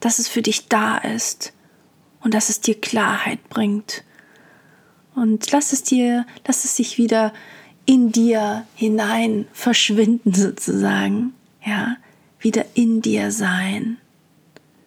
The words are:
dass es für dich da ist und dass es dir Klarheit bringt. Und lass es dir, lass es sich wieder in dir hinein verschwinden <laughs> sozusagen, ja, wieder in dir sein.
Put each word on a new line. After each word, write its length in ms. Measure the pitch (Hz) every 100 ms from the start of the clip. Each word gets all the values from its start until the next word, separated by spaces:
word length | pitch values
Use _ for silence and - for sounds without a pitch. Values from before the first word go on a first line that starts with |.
dass 180 | - 233
es 100 | 233
für 120 | 240
dich 280 | 226 208 -
da 280 | 220 220 220
ist 560 | - 220 - - - - _ _ _ _ _ _
und 100 | 226
dass 160 | 214 -
es 140 | -
dir 180 | - 214
Klarheit 680 | - 226 196 202 - - -
bringt. 520 | 226 208 208 - - - - _ - - _ _ _ _ _ _
Und 380 | - 226 214 -
lass 220 | 285 285
es 80 | 269
dir, 420 | - 254 240 240 240 - -
lass 180 | -
es 100 | -
sich 220 | - 233 -
wieder 380 | 240 220 214 - - - - _
in 280 | - 262 233
dir 540 | 226 233 220 208 214 - -
hinein 680 | 220 214 208 226 226 208 214
verschwinden 800 | - 247 226 - 214 214 233 214
<laughs> 0 |
sozusagen, 1000 | 185 196 - - 190 196 196 196 208 247 - _ _
ja, 360 | 208 202 220 247 - _ _ _
wieder 240 | 226 220 -
in 300 | - 233 220
dir 280 | 226 214 202
sein. 680 | 208 196 185 190 202 226 233 _ _ _ _ _ _ _ _